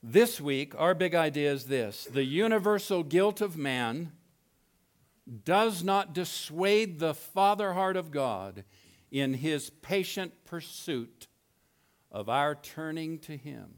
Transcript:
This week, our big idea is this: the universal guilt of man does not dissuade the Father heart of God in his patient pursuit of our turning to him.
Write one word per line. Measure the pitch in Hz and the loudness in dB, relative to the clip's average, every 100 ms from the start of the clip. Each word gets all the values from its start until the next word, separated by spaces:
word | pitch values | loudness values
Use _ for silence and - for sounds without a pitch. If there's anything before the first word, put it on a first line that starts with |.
This | 117 147 233 - | 6 6 6 2
week, | 143 135 139 - | -2 -2 -2 2
our | 165 | 2
big | 180 180 | 4 4
idea | 170 156 147 147 | 4 2 2 0
is | 139 123 | 0 0
this: | 135 110 104 - | 0 0 -6 -4
the | 127 | 0
universal | 131 156 226 220 202 208 - 185 | 0 2 2 4 2 0 0 -2
guilt | 156 170 202 202 | 2 4 4 2
of | 208 160 | -4 -2
man | 139 127 120 131 170 - _ _ _ _ _ _ _ _ _ _ - 117 | -2 0 0 -2 -8 -14 _ _ _ _ _ _ _ _ _ _ -18 -10
does | 156 185 226 185 | 2 4 4 0
not | 180 196 190 | 0 0 0
dissuade | 160 170 - - 156 190 214 220 156 | -4 -4 -6 -8 0 4 4 2 -2
the | 160 | -2
Father | 147 - 190 196 208 202 | -2 -4 2 4 4 0
heart | 180 190 185 | 0 0 0
of | 165 | -4
God | 143 135 101 98 95 101 _ _ _ _ | -2 -2 -2 -8 -12 -18 _ _ _ _
in | 135 139 | -2 0
his | 131 156 147 - | 0 -2 -2 -6
patient | _ - 196 180 - 180 - | _ -4 -2 -2 -4 -8 -10
pursuit | - 170 156 - - 135 113 _ - _ _ _ _ _ _ _ _ | -12 -12 -12 -12 -6 -4 -6 _ -20 _ _ _ _ _ _ _ _
of | 101 104 | -10 -2
our | 127 147 147 | 0 0 -2
turning | - - 160 160 160 160 | -10 -10 -8 -6 -6 -8
to | 156 147 | -10 -14
him. | 147 123 98 | -12 -14 -16